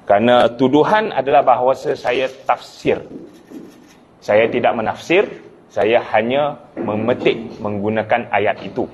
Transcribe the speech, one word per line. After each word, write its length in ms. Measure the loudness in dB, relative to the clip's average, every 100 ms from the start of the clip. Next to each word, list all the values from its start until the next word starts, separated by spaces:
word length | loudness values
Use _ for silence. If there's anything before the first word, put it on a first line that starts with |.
Kerana 480 | 2 2 6 4 4 2
tuduhan 560 | 2 4 4 2 0
adalah 320 | -4 2 4 4
bahawa 320 | 2 2 0
saya 480 | -4 -4 -2 -2 -4 -6 -4
tafsir. 560 | -4 -6 -6 -2 -2 -6 -18 -20 -20 -20 -20 -20 -20 -20 -20 _ _
Saya 240 | 2 2 4
tidak 240 | 2 0 0
menafsir, 480 | -4 -6 0 0 0 -6 -20 -20 -10
saya 320 | -2 2 2 2
hanya 480 | 0 2 0 -2 -4 -16 -10
memetik 800 | -6 -2 -2 0 0 -2 -8 -10
menggunakan 720 | -8 -4 -4 -4 0 -2 0
ayat 320 | -2 -2 -4
itu. 240 | -8 -8 -8